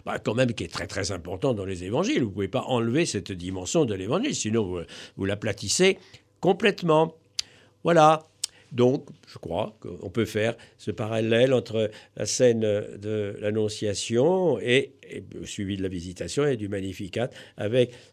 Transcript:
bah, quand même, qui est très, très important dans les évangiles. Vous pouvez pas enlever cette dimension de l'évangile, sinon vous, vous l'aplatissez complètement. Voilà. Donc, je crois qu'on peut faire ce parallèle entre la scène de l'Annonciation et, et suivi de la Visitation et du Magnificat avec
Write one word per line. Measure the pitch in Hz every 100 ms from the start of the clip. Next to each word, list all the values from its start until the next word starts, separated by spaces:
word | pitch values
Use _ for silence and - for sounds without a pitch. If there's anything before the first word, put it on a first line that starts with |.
| -
bah, | 110
quand | -
même, | 110 123
qui | 113 87
est |
très, | - 87
très | 95 98
important | 92 82 92 139
dans | 110
les | 95 92 90
évangiles. | 123 208 294
Vous | 117
pouvez | 95 98
pas | 123 113
enlever | 123 117 135 170
cette | 104 -
dimension | 92 90 95 90 170 131
de |
l'évangile, | 98 95 165 277 160
sinon | 107 113 98
vous, | 90 - - - -
vous | 98
l'aplatissez | 101 110 98 101 - 185 185 - - _ -
complètement. | 165 185 214 196 175 156 165 - _ - - - _ _ 165
Voilà. | 170 151 156 - _ - _ -
Donc, | 117 123 139 - - _
je | -
crois | 82 85 - -
qu'on | - 90 101
peut | 113 107
faire | 107 110 113 - _
ce | -
parallèle | 107 107 113 110 113 131
entre | 127 - 110 107 - - -
la | 107
scène | - 123 117
de | 107 104 107 107 104 107 101 104
l'Annonciation | 104 107 107 104 107 98 - 117 147 185 180 117
et, | 113 127 127 _ -
et | - 98 92 90
suivi | - 98 98
de |
la | 92
Visitation | 90 87 90 85 - 147
et | 123
du | 101
Magnificat | 101 95 90 98 113 127 - - -
avec | 107 127 120 - -